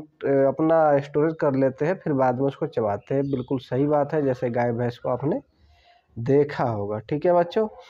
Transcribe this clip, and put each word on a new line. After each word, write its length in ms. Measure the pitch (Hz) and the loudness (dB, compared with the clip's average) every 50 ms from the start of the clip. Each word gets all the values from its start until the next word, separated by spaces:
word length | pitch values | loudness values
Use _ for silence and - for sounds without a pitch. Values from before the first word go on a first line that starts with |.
| 156 - _ - - 135 139 139 135 135 | -4 -8 _ -6 -2 0 2 4 4 2
अपना 280 | 135 160 160 160 165 165 156 151 143 139 143 | 2 2 2 4 4 4 6 4 4 2 0
स्टोरेज 280 | 143 - 151 147 165 160 160 | 0 0 0 0 0 0 0
कर 140 | 165 143 131 | 0 0 2
लेते 320 | 135 135 135 127 - 147 | 2 2 0 0 0 -2
हैं, 80 | 165 190 - | -2 -2 -2
फिर 140 | - 160 | -2 -2
बाद 280 | 143 131 131 127 123 123 | 0 2 2 2 2 0
में 60 | 139 | -2
उसको 200 | 139 - - 165 | -2 -2 -4 -6
चबाते 480 | 147 - 123 113 101 101 104 - - 135 | -4 -2 -2 -2 -2 -2 -4 -4 -4 -2
हैं। 80 | 139 139 139 | -2 -2 -2
बिल्कुल 280 | 139 123 123 - 143 123 | -4 -4 -4 -4 -6 -6
सही 260 | - - 131 127 143 | -6 -4 -2 -2 0
बात 260 | 147 151 147 143 143 | 0 2 0 0 0
है, 100 | 160 156 143 | -2 0 0
जैसे 260 | 135 123 - 135 120 | 0 -2 -2 -4 -2
गाय 220 | 117 120 120 123 | -2 -2 -2 -2
भैंस 260 | 117 117 123 120 117 - | -2 -2 -4 -4 -6 -6
को 100 | - 131 | -6 -6
आपने 320 | 127 120 135 151 214 285 - _ _ _ _ _ _ _ _ _ _ _ _ _ _ | -4 -4 -2 -4 -4 -4 -8 _ _ _ _ _ _ _ _ _ _ _ _ _ _
देखा 480 | 120 117 123 135 143 143 143 - - 147 | -6 -2 2 2 2 2 2 -2 -4 -4
होगा, 340 | 120 110 104 101 101 104 110 | -2 -2 -4 -6 -6 -6 -8
ठीक 260 | - - 151 147 170 | -6 -6 -6 -2 0
है 60 | 180 | 2
बच्चों। 340 | 175 175 175 175 - 220 220 214 - - - | 2 2 2 0 0 -2 -2 -2 -6 -12 -20